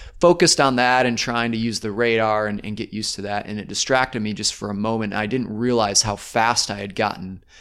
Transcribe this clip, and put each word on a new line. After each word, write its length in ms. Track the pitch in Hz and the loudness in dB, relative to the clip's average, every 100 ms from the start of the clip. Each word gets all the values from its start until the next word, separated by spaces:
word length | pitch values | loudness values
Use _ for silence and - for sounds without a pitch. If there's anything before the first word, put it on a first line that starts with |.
| - - | -14 4
focused 400 | 175 170 170 - | 4 6 4 4
on 160 | 139 123 | 4 4
that 280 | 123 127 | 4 4
and 140 | 123 113 | 2 0
trying 320 | - 117 117 | -2 -2 0
to 80 | 113 | 0
use 220 | 113 104 | -2 -4
the 100 | 110 | -4
radar 560 | 101 120 113 110 107 107 | 0 2 4 4 2 0
and, 180 | 104 | -4
and 120 | 104 107 | -6 -8
get 160 | 110 | -6
used 240 | 104 107 - | -6 -6 -6
to 60 | |
that, 240 | 101 101 - | -4 -4 -6
and 120 | 104 | -10
it 80 | - | -8
distracted 540 | 101 - 131 127 123 | -6 0 2 2 -2
me 140 | 107 | -4
just 200 | 104 107 | -2 -4
for 160 | - 104 | -4 -6
a 40 | |
moment. 400 | 101 110 113 107 | -2 -2 -2 -2
I 120 | 101 107 | -2 -2
didn't 300 | 127 107 107 | -2 -2 -2
realize 460 | 123 120 107 101 | 0 2 2 2
how 120 | - | 0
fast 560 | 87 - 120 113 120 - | -2 -2 2 2 2 -2
I 60 | 101 | -4
had 180 | 101 | -6
gotten 480 | 95 107 - 92 95 _ - | -2 -2 -2 -10 -14 _ -20